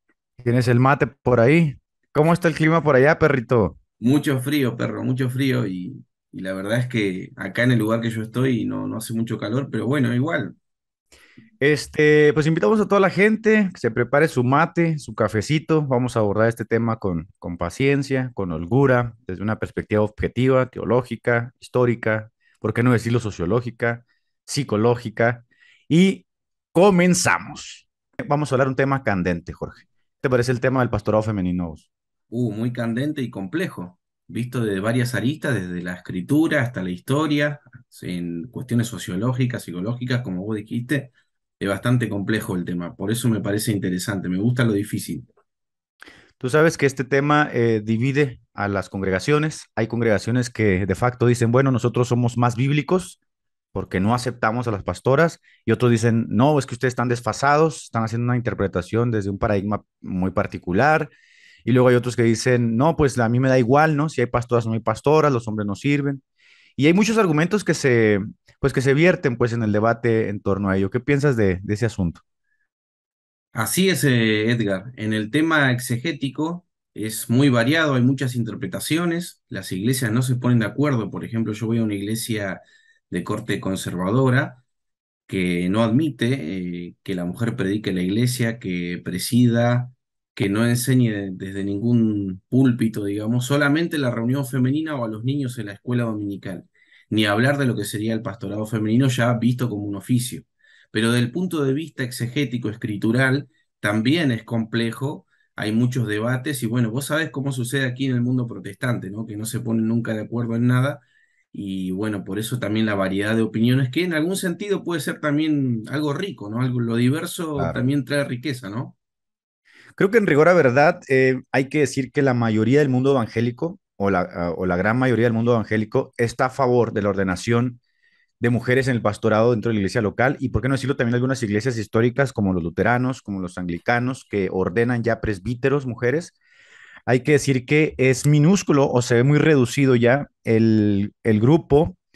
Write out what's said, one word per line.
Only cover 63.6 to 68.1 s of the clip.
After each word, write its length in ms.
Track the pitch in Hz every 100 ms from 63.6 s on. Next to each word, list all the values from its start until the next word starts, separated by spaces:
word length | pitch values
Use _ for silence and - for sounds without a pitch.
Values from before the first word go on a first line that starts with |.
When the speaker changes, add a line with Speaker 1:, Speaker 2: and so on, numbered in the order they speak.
| 113 139 160 143
Speaker 1:
¿no? 120 | 156
Si 120 | -
hay 60 | 120
pastoras 400 | 120 120 120 113
o 20 |
no 60 |
hay 60 | 113
pastoras, 520 | - 107 139 156 147
los 160 | 120 113
hombres 180 | 107 101
no 80 | 95
sirven". 460 | 143 143 143 139 _ _ _ _ _ -
Y 100 | 143
hay 80 |
muchos 240 | 180 214 226
argumentos 460 | 196 147 175 208
que 100 | -
se, 460 | - 139 117 110